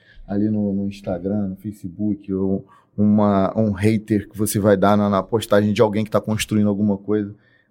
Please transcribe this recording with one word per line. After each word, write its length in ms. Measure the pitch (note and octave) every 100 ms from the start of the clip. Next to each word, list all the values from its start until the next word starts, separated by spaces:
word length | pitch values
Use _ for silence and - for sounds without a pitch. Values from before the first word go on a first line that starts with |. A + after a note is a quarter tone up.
| _ - -
ali 220 | G2+ G#2+
no, 220 | G#2+ G#2
no 160 | G2 G2+
Instagram, 600 | G2+ - F2 F#2+ G#2 G2
no 80 | F#2+
Facebook, 760 | G#2+ G#2 F#2+ F2+ G#2 G2+ -
ou 340 | F#2+ F#2+ G2 - _ _ -
uma, 560 | G#2 G#2+ G#2 G2 F#2+ A2
um 140 | A2
hater 560 | G2 G#2+ A2 G#2+ G#2 -
que 80 | G2
você 220 | G#2+ G#2+
vai 180 | G#2 G2
dar 200 | G2 G#2
na, 120 | G2+
na 140 | F#2+
postagem 500 | F#2 A2+ - G#2 G#2
de 100 | G2+
alguém 220 | A2 G#2
que 60 | G#2+
tá 100 | G#2+
construindo 480 | G#2+ G#2+ - G#2+ G#2
alguma 280 | G2+ G#2 G2
coisa. 360 | G2+ G#2+ G2+ G2+ _ _ -